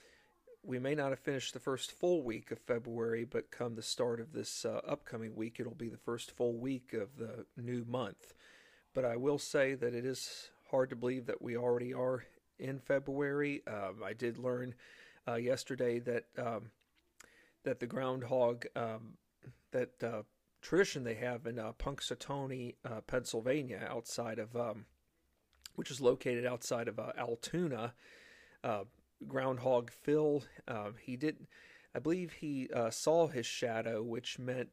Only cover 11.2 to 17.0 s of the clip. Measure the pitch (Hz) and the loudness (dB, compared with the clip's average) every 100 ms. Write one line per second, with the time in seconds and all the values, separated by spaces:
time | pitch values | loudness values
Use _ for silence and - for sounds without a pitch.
11.2 | 117 98 120 117 123 120 123 127 127 127 | -2 -4 -2 0 4 4 2 0 0 0
12.2 | - - _ - 131 135 - 139 139 139 | -4 -20 _ -8 -6 -4 2 2 2 0
13.2 | 143 143 143 143 - 107 98 107 98 113 | 2 2 0 0 -4 -4 -4 -4 -6 0
14.2 | 120 117 127 123 123 123 - - - - | -2 0 0 0 -4 -8 -18 -20 -20 -10
15.2 | - 117 120 131 - 131 123 120 120 120 | -2 0 2 0 0 2 2 2 2 -2
16.2 | - - 120 113 117 _ _ _ | -2 -4 -2 -2 -6 _ _ _